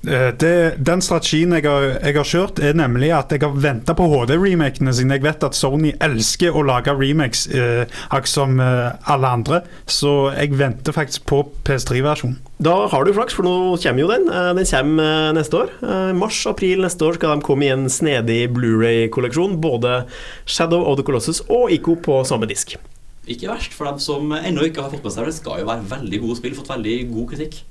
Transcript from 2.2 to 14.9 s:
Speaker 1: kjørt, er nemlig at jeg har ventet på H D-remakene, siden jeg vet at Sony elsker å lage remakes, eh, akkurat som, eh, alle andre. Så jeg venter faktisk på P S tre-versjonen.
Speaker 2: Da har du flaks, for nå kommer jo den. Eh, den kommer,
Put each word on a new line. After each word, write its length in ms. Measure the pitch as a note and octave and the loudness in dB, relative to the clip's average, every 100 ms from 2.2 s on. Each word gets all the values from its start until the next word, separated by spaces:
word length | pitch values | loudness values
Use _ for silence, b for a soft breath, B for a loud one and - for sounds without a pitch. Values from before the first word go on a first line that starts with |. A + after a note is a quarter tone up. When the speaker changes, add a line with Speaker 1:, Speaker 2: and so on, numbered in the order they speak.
| C#3 | 2
Speaker 1:
kjørt, 320 | E3+ F#3+ - | 0 0 0
er 160 | D3 D#3+ | 2 2
nemlig 320 | C#3 B2 D3 D#3+ | 2 2 2 2
at 160 | - | 0
jeg 80 | D3 | 0
har 80 | D3 | 0
ventet 480 | C#3 C#3+ A#2+ C3+ E3 | 0 0 0 -2 2
på 80 | F3 | 4
H 220 | C#3+ A#2 | 4 4
D-remakene, 640 | D#3 G3 F3 C#3+ B2+ C3+ | 2 4 4 2 0 0
siden 160 | B2 C3 | 2 2
jeg 140 | C#3 D3 | 2 0
vet 180 | D3+ | 0
at 140 | D3 - | -2 0
Sony 380 | C#3+ C#3+ D#3 - | 0 2 0 0
elsker 560 | D#3 A#2 G#2+ - E3+ | -2 0 -2 0 2
å 80 | D#3 | 2
lage 320 | C#3+ B2 A#2+ | 2 2 0
remakes, 540 | C#3+ C3+ D#3 C3 - - | 0 2 2 0 -2 -2
eh, 400 | C3 A#2+ A#2 A#2+ B B | 0 0 0 -2 B B
akkurat 160 | C#3 B2 | -2 0
som, 340 | D3+ C3+ C3 | 0 2 2
eh, 320 | B2+ B2+ A#2+ - - | 2 2 -2 -4 -2
alle 180 | C#3 C3 | 0 2
andre. 380 | A#2+ A2+ E3+ E3+ B - | 0 0 0 -2 B -4
Så 420 | - C#3+ C#3+ C#3 C#3 | 0 2 2 2 0
jeg 160 | D3 | -2
venter 400 | C3+ C#3 A2+ - | 2 0 0 -4
faktisk 320 | D#3 C#3+ - - | -2 -4 -6 0
på 160 | C#3 C#3+ - | 0 0 -4
P 100 | - | -2
S 100 | C3+ - | -2 0
tre-versjonen. 480 | B2+ C#3 D3 C3 B2+ - - | 0 0 0 -4 -6 -12 -2
Speaker 2:
Da 260 | D#3 F3+ G#3 | 2 2 2
har 100 | C#3 | 2
du 100 | D#3 G3+ | 4 2
flaks, 160 | A#3+ | 0
for 80 | - | 0
nå 400 | F3+ F3+ F#3 F3 | 0 2 2 2
kommer 240 | D#3+ B2 E3 | 0 2 2
jo 20 | |
den. 220 | A#3+ F4 | 2 2
Eh, 240 | F3+ F3+ | 2 0
den 120 | F3+ F#3 | 2 2
kommer, 360 | - C#3+ | 2 2